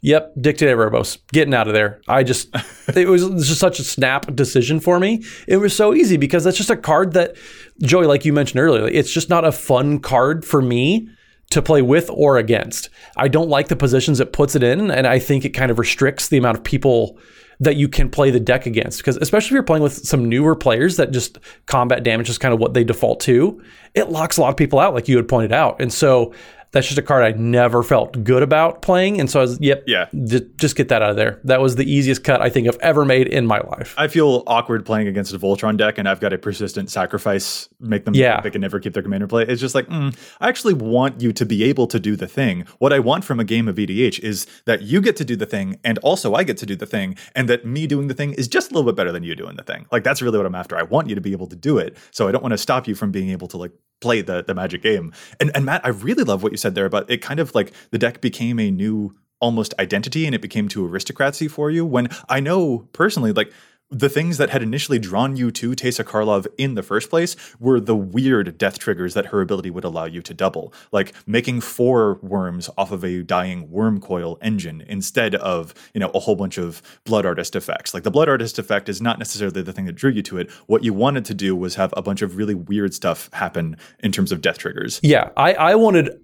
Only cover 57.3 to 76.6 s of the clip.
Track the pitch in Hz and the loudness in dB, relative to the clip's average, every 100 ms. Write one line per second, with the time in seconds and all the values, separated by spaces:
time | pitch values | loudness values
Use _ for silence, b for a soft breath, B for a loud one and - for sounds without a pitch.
57.3 | 147 160 117 98 b b 117 117 120 123 | -6 -2 -2 -4 b b -4 -4 -2 -6
58.3 | - 120 120 107 92 104 107 101 - _ | -4 -4 -2 -2 -2 -2 -4 -6 -10 _
59.3 | _ 120 113 107 - 95 101 117 156 160 | _ -2 -2 -4 -4 -4 -2 -4 -4 -4
60.3 | 120 98 113 104 104 90 92 - 127 139 | -4 -6 -4 -4 -4 -6 -6 -8 -2 -4
61.3 | 143 156 - 147 165 165 143 120 B B | -2 -8 -4 -4 -2 -2 -2 -2 B B
62.3 | 131 139 185 165 117 - - 185 - 117 | -4 0 0 0 -4 -8 -2 -2 0 -2
63.3 | 101 107 b b b _ 131 139 143 165 | 0 -2 b b b _ -2 0 0 -4
64.3 | 156 143 135 110 131 - 127 101 95 131 | -2 -2 -2 -4 -6 -2 -4 -2 -2 -2
65.3 | 135 120 - 113 127 127 117 110 110 107 | -2 -4 -4 -6 -4 -4 -4 -4 -2 0
66.3 | 101 98 - 135 117 95 104 - 165 170 | 0 -2 -6 -4 -4 -4 -4 -2 -2 -2
67.3 | - B B 120 127 104 110 98 101 131 | -6 B B 2 2 2 -2 -2 -2 0
68.3 | 123 90 82 98 - - 90 90 101 98 | 0 -2 -2 -4 -4 -6 -4 -4 -4 -4
69.3 | 101 92 98 90 87 90 82 82 85 - | -4 -2 -4 -6 -10 -8 -8 -10 -12 -16
70.3 | 82 95 82 85 b b 104 98 B - | -4 -4 -4 -14 b b -4 -4 B -4
71.3 | 110 120 123 - - 123 127 107 95 95 | -2 -2 -6 -8 -2 2 2 2 0 -6
72.3 | 98 92 87 85 - 98 95 90 90 87 | -6 -6 -8 -12 -8 -6 -6 -6 -8 -4
73.3 | 90 92 90 78 87 110 104 - 90 85 | -4 -4 -8 -10 -4 -2 -2 -4 -8 -6
74.3 | 85 110 107 87 78 - 101 95 - 113 | -8 -4 -4 -6 -14 -12 -10 -6 -2 -2
75.3 | 95 95 90 82 - b 110 95 95 - | -2 -4 -4 -6 -16 b -6 -4 -4 -2
76.3 | 101 95 85 | -2 -2 -6